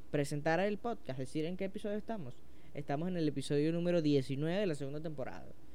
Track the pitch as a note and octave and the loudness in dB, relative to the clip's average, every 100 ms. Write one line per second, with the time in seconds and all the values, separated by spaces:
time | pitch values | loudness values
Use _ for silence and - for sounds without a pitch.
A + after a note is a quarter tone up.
0 | - D3+ C#3 D3 D#3 E3 G3+ G#3 A#3 A3+ | 0 0 2 2 2 4 4 2 -2 -4
1 | - C3 C3 D#3 D#3 F#3 F#3+ G3 G#3 G#3 | -4 -4 -2 -2 -2 -2 -2 -2 -2 -2
2 | G#3+ A3 B2+ - - - - - C#3+ C#3+ | -2 -4 -4 -6 -8 -8 -6 -4 -2 0
3 | F3+ F3 D3+ C#3 - D3 D#3 E3+ F3 F3 | 0 2 2 0 2 2 4 2 4 4
4 | D3 C#3 C3 C#3 D#3+ F#3 G3 C#3+ C#3 D3 | 6 4 4 0 0 2 0 0 -2 -4
5 | E3 C#3 A#2 F2+ G2+ - - | -4 -4 -6 -6 -8 -8 -8